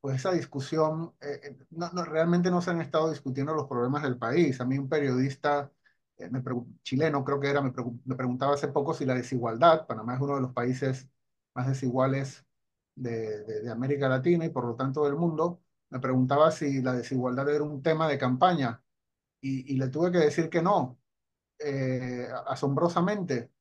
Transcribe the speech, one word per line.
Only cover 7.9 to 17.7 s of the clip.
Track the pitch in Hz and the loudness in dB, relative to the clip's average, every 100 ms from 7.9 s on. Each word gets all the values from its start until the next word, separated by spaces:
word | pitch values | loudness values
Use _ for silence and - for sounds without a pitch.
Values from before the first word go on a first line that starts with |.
| 117 | -8
me | - | -8
preguntaba | 127 123 127 135 | -4 -2 0 0
hace | 143 147 | 0 0
poco | - 143 | -2 -2
si | 156 | -2
la | 135 | 0
desigualdad, | 127 120 123 113 113 165 160 - | -2 -2 -4 -2 4 6 6 2
Panamá | 113 110 | -6 -4
es | 127 | -4
uno | 143 139 | -2 -2
de | |
los | 131 | -2
países | 127 120 127 135 131 - _ _ _ _ | -2 -2 0 -2 -4 -8 _ _ _ _
más | - 127 | -6 -2
desiguales | 131 131 127 131 135 135 - _ _ _ _ _ | -2 -2 2 2 2 -4 -12 _ _ _ _ _
de, | - 127 117 110 107 | -10 -6 -4 -4 -8
de, | 104 107 | -8 -8
de | 113 | -6
América | 120 131 143 135 | -6 -2 0 2
Latina | 131 135 175 | 2 2 2
y | 165 | 2
por | - 120 | -2 -4
lo | 120 | -2
tanto | 135 135 | -2 0
del | 147 147 | 0 2
mundo, | 170 156 170 175 _ _ _ | 0 2 -2 -2 _ _ _
me | 131 | -6
preguntaba | 131 127 127 139 156 | 0 2 4 6 6
si | 156 147 135 | 4 -2 0
la | 127 | 0
desigualdad | 127 117 131 123 123 139 | -2 -2 -2 -2 0 0
era | 147 | 0
un | 147 | -2